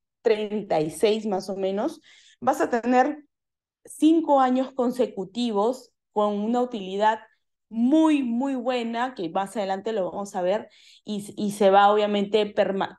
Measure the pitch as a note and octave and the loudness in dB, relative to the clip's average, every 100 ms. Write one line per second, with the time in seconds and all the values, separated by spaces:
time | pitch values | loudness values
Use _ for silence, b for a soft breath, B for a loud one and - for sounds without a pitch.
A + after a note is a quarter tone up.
0 | _ _ A#3 G#3+ G#3 G#3 G3 E3 D#3 - | _ _ 0 0 -2 -6 -2 -2 -2 0
1 | G#3+ A3 G#3+ F#3+ G3 F#3+ F#3+ G3 C#4+ E4 | 0 0 -2 -4 -4 -4 -4 -2 -4 -8
2 | b b b b B3+ D4+ E4 A#3+ A#3 B3 | b b b b -2 0 0 -2 2 2
3 | C#4+ D4 - _ _ _ _ _ - - | 2 -2 -14 _ _ _ _ _ -20 0
4 | D#4 E4 D#4 C#4 B3+ B3+ C4 - B3 B3+ | 4 4 4 4 4 2 -2 -2 -2 0
5 | G#3+ - F#3 A#3+ A#3+ G3+ A3+ C4 - _ | -2 -4 -8 -4 -2 0 0 -2 -10 _
6 | _ G#3 G#3 G#3 G#3+ B3 B3 A3+ F#3 G3 | _ -2 -2 -2 -2 -2 -2 -6 -8 0
7 | G#3+ A3+ - _ _ _ _ A3+ B3 D#4 | 0 0 -6 _ _ _ _ -2 2 4
8 | D#4+ D4 A#3+ A#3 C#4 B3+ A#3 B3 A#3 A#3 | 4 2 0 -2 -2 -4 -4 -4 -4 -4
9 | B3+ B3+ E3 F#3+ G3 A3 F#3+ F#3+ G#3+ A3 | -6 -6 -6 -4 -4 -6 -4 -4 -4 -4
10 | F3 G3+ G3+ F#3+ F3+ G#3+ - b b b | -4 -6 -8 -4 -2 -2 -6 b b b
11 | - G#3 G#3 - G#3 G#3 G3 G3 G3+ G#3 | -10 -10 -8 -6 -6 2 6 6 6 4
12 | G#3 G3+ G3+ G#3+ G#3 G#3 F#3+ G3 - | 2 0 0 0 0 0 0 -2 -6